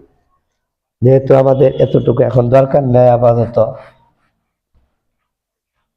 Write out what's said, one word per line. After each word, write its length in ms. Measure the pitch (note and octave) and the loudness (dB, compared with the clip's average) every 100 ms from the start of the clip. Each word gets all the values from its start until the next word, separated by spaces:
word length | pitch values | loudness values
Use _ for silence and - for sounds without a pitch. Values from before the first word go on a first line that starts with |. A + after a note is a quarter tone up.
| - _ _ _ _ _ _ _ _ - | -20 _ _ _ _ _ _ _ _ -4
যেহেতু 340 | B2 C3+ C3+ C3+ | 0 0 2 2
আমাদের 460 | C3+ C3 C3+ - | 2 2 0 0
এতটুকু 420 | C3+ B2 B2 B2 | -2 -2 -2 -2
এখন 260 | A#2 B2+ A#2+ | -2 -2 0
দরকার 340 | C3+ C3+ D3 | 0 0 -2
নেই 260 | C3 B2 B2 | 0 2 2
আপাতত। 500 | A#2+ A#2+ A#2 A2 A#2+ G#2+ - - _ _ _ _ _ _ _ _ _ _ _ _ _ _ _ _ _ _ _ _ | 2 0 0 -2 -2 -4 -6 -20 _ _ _ _ _ _ _ _ _ _ _ _ _ _ _ _ _ _ _ _